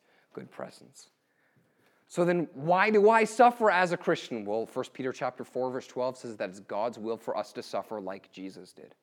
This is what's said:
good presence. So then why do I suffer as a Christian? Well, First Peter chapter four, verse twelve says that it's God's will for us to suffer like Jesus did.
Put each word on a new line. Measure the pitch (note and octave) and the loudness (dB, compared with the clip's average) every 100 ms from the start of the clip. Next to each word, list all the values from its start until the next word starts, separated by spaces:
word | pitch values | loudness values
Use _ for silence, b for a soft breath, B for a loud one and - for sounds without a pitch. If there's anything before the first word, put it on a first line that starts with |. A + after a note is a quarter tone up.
| b b b | b b b
good | - - | -16 -14
presence. | - - - - - - _ _ b b b b b b b b | -14 -14 -16 -20 -20 -20 _ _ b b b b b b b b
So | - F3 | 0 2
then | F3+ D#3 | 2 -2
why | C3 D#3 F#3 G#3 | -4 0 2 4
do | G#3+ G#3 | 6 6
I | A3+ | 6
suffer | G#3+ - A#3+ A#3+ G#3+ | 4 6 6 6 4
as | F3+ F3+ | 4 2
a | E3+ | 0
Christian? | - D#3+ - A#2 G2+ | 0 -2 -2 -8 -4
Well, | A2 G#2+ | -4 -4
First | C3 A#2+ | -6 -8
Peter | - B2+ | -6 -8
chapter | - B2+ - | -4 -6 -8
four, | A#2 B2+ B2+ | -8 -4 -4
verse | B2+ - | -6 -8
twelve | C3 B2+ B2+ | -4 -4 -6
says | A#2+ G#2+ | -10 -8
that | G2+ | -8
it's | G2 | -8
God's | F#2+ G#2 A#2+ A2+ | -8 -4 -4 -4
will | G#2+ A2 | -6 -6
for | - G#2 | -4 -6
us | - | -6
to | B2 | -10
suffer | - G#2 - G#2+ | -8 -8 -6 -8
like | F#2+ G2 - | -8 -10 -14
Jesus | - F#2+ F#2 F2+ | -14 -14 -14 -20
did. | - - _ | -20 -20 _